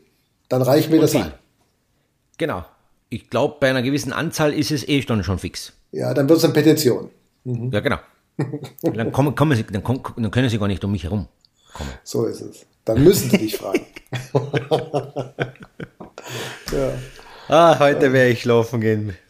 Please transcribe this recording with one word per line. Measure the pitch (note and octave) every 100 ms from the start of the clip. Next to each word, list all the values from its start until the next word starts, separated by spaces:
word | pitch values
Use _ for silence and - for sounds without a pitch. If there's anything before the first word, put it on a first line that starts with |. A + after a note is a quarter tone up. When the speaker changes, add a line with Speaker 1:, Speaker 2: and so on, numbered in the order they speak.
| _ _ _ _ -
Speaker 1:
Dann | B2+
reicht | B2+ C#3 D#3
mir | D#3+
Speaker 2:
Und |
Speaker 1:
das | D#3
Speaker 2:
viel. | C#3+
Speaker 1:
ein. | E2+ - _ _ _ _ _ _ _ _ _ -
Speaker 2:
Genau. | D#3 G2+ E2 _ _ _ _
Ich | A2+ -
glaub, | A#2 C#3+ -
bei | C3+
einer | C3
gewissen | B2 C#3+ B2+
Anzahl | - D#3 - D3+
ist | D3 C#3+
es | D3 -
eh | C#3+
dann | - A2+
schon | F2 F2+
fix. | F2+ - - _ _
Speaker 1:
Ja, | - B2
dann | C3 C3+
wird's | D#3+
eine | D#3+
Petition. | D#3 D3+ D#3 B2 G2 - - _ _
Mhm. | - A#2 B2
Speaker 2:
Ja, | G#2
genau. | - - - _ _ -
Speaker 1:
<laughs> | C3 - - -
Speaker 2:
Dann | E3 G#2+ A2+
kommen, | - C#3+
kommen | - D3+ A#2+
sie, |
dann | A2 G#2
kommen, | F2+ B2+ - -
dann | A2
können | A#2 C3
sie | A2
gar | G2+
nicht | F#2
um | G2
mich | G2+
herum | E2 G#2 - _ _ _ _
kommen. | - C#2+ B1+
Speaker 1:
So | - -
ist | A2+ -
es. | G#2+ - _ _ -
Dann | A2+
müssen | D3+ G3+ B2+
sie | F#3+
dich | - -
fragen. | G2+ - - - - B2+ -
<laughs> | C#3 - - - D#3 - C#3+ - D3 B2+ - B2+ - - - - - - - - A#2+ A#2+ - -
Ja. | D3 C3 B2+ B2+ - - - -
Speaker 2:
Ah, | C#3+ E3+ C#3+
heute | C#3+ C#3+ C#3
werde | C3 B2+
ich | A#2
schlafen | B2 A#2 A2+ A#2+
gehen, | A2 A2 G#2+ F#2 _